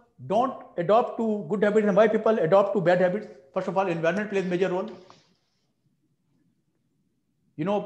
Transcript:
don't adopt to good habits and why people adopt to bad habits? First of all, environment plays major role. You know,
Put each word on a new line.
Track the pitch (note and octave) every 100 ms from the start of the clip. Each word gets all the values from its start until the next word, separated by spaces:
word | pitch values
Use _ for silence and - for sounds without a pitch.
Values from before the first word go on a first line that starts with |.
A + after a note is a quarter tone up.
| _ _ C3
don't | G3+ C4 - - -
adopt | E3 A3 A3+ -
to | A3+ G#3 D#3
good | G3+
habits | G#3 G#3 G#3
and |
why | F#3+ A3+
people | A3 A3+ A3
adopt | D#3+ G3 G3
to | G#3
bad | E3+ F3+
habits? | F3+ G3+ - - -
First | F#3+ F#3
of | F#3
all, | G3
environment | E3 E3 F#3+ G#3
plays | G3 F3+
major | F3+ F#3
role. | F3+ G#3+ - - - _ _ _ _ _ _ _ _ _ _ _ _ _ _ _ _ _ _ _ _ _ _ _ -
You | F3
know, | G#3